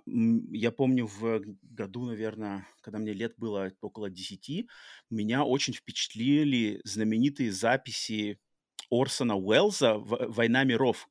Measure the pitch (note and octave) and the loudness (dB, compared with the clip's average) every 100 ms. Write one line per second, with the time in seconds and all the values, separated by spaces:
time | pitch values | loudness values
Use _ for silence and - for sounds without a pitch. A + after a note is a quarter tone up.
0 | - A#2+ A2+ A2+ - A2 A#2 - C3 B2+ | -6 0 4 2 0 -2 -2 2 2 2
1 | A2+ G#2 A2+ A2+ G2+ G2 _ A2+ G2+ A#2+ | 0 -4 -2 -2 -4 -14 _ -10 -10 -8
2 | B2 A2 A2 G#2+ G#2+ G2 F#2+ _ - G#2+ | -8 -6 -6 -6 -8 -8 -10 _ -12 -8
3 | G#2+ G2+ A2+ - A2+ G2+ F#2+ G2 G#2 A2 | -6 -4 -6 -6 -6 -4 -6 -8 -12 -10
4 | G#2 F#2 G2 G2 - D#3+ A#3+ - - - | -10 -8 -12 -12 -8 -8 -8 -14 -20 -20
5 | _ A2+ G#2+ B2+ C3+ C3+ C3+ B2+ - - | _ -4 0 0 2 0 -2 -6 -10 -8
6 | - G#2+ A#2+ C#3+ D3 B2+ A2 G2+ - G2+ | -8 -2 2 4 4 2 0 -2 -8 -2
7 | A2 A2 C3+ C#3+ A#2+ F#2+ A2 C3 - - | 0 2 2 2 -2 0 2 2 0 -8
8 | - G#2+ G#2 G#2 _ _ _ - - A#2+ | -6 -4 -4 -8 _ _ _ -18 -2 2
9 | C3 - B2 G2+ F#2+ A#2 G3+ G3 B2 G#2+ | 2 0 0 0 4 6 6 4 4 2
10 | G2 A2+ A#2+ A2 A#2 B2 C3+ A#2 B2+ G#2 | 0 -4 -2 0 2 4 4 4 2 0
11 | - | -6